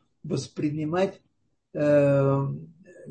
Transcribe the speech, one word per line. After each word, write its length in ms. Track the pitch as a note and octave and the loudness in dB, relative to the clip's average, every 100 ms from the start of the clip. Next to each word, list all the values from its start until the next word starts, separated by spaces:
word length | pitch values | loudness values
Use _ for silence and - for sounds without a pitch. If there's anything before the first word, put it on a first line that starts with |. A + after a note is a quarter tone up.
| _ _ | _ _
воспринимать, 1000 | D3+ F3 - - D3+ D3+ D3+ F3 G3 - _ _ _ _ _ | -8 -8 -8 -6 -4 -4 -4 -2 -2 -4 _ _ _ _ _
э, 720 | D#3 D3 D3 C#3+ C#3 C#3 C#3 C#3 C#3+ - - - - - | -2 2 4 4 4 2 2 -2 -6 -12 -20 -20 -20 -6